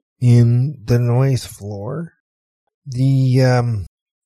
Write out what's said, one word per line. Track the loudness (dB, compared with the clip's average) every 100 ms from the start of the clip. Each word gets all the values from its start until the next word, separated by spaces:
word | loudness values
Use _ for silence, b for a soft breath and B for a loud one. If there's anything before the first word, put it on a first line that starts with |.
| _ 0
in | 4 4 4 2 -2 -4
the | -4 -2
noise | 0 0 0 -2
floor. | -6 -14 -14 -12 -10 -10 -12 _ _ _ _ _ _ _ -10
The, | -2 0 2 2 2
um, | 2 2 0 -4 -8 _ _ _